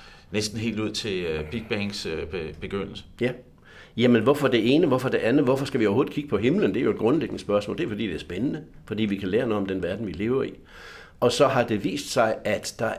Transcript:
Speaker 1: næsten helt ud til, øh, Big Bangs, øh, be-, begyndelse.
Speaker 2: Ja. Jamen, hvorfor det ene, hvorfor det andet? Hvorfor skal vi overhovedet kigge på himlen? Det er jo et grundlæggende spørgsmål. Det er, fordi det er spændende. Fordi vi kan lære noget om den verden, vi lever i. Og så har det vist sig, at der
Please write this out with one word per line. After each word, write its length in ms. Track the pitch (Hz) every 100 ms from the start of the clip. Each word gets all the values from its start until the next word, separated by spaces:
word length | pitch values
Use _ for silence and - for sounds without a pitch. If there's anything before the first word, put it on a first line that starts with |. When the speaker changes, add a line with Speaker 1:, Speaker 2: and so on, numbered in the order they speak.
| - - -
Speaker 1:
næsten 260 | 104 104 113
helt 220 | 113 104
ud 100 | 107
til, 340 | 107 110 95
øh, 260 | 85 78 76
Big 140 | 117 104
Bangs, 380 | 107 101 98 98
øh, 200 | 80 80
be-, 280 | 92 78 78
begyndelse. 440 | 101 98 98 92 - -
Speaker 2:
Ja. 120 | 120 123 - - - - - -
Jamen, 260 | 123 117
hvorfor 260 | 110 143 135
det 260 | 113 110
ene, 120 | 147 175
hvorfor 220 | 127 127
det 100 | 117
andet? 260 | 110 139
Hvorfor 200 | 131 131 139
skal 140 | 127
vi 60 | 107
overhovedet 260 | 107 143
kigge 180 | - 147
på 80 | 101
himlen? 360 | 117 190 -
Det 60 | 117
er 40 |
jo 60 | 117
et 60 | 98
grundlæggende 420 | 110 165 110 101
spørgsmål. 380 | - 101 101 -
Det 60 |
er, 40 | 110
fordi 180 | 107 107
det 80 |
er 40 | 78
spændende. 460 | - 87 139 220 - - -
Fordi 180 | 104
vi 120 | 110 98
kan 120 | 98
lære 180 | 117 127
noget 140 | 104
om 60 | 98
den 160 | 95
verden, 240 | 85 104 107
vi 60 |
lever 300 | 80 110 131
i. 120 | - - - - - - - -
Og 120 | 120
så 140 | - 135
har 180 | 127
det 200 | 117 107
vist 280 | 95 - -
sig, 240 | 131 110 110
at 300 | 104 101 - -
der 140 | 113